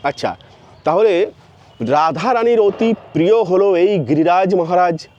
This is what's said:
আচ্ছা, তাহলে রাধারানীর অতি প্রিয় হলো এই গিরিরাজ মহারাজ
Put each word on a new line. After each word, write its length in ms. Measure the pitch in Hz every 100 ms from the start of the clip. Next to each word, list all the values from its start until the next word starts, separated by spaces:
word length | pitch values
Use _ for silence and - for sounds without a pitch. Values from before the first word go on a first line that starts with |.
আচ্ছা, 340 | 143 - 113 85 - - - -
তাহলে 420 | 151 175 220 175 214 - - - - _ 113
রাধারানীর 720 | 147 160 160 214 240 233 233
অতি 340 | 202 202 226 220 -
প্রিয় 300 | 147 170 226
হলো 340 | 180 185 202 175
এই 220 | 185 196
গিরিরাজ 560 | 120 151 160 180 190
মহারাজ 420 | 185 165 180 180 160 -